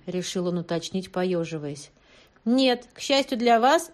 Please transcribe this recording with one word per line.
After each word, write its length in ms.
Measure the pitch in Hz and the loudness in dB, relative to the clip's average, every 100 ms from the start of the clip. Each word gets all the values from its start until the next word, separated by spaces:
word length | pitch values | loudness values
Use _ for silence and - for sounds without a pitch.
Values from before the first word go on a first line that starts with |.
| - | -8
решил 420 | 180 175 190 175 | -8 -6 -4 -2
он 100 | 175 | -4
уточнить, 540 | 170 170 - 190 185 | -4 -6 -4 -8 -6
поёживаясь. 760 | 180 185 170 160 160 147 143 - _ _ - _ _ | -4 -2 -2 -4 -6 -8 -12 -16 _ _ -20 _ _
«Нет, 420 | 220 254 262 247 - | 0 2 2 0 -6
к 60 | - | -12
счастью 360 | - 277 262 233 | 0 0 0 0
для 220 | 240 226 | 4 6
вас, 320 | 254 330 339 | 6 4 0